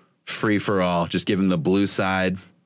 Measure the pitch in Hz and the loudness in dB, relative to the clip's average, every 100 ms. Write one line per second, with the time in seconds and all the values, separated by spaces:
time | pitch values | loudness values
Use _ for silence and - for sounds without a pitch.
0 | _ _ - - 110 104 110 98 90 87 | _ _ -12 -4 0 0 0 0 2 0
1 | 85 90 - 95 95 90 82 98 98 - | 0 -2 0 0 2 0 2 2 2 0
2 | 95 95 95 92 - _ | -2 0 -2 -4 -10 _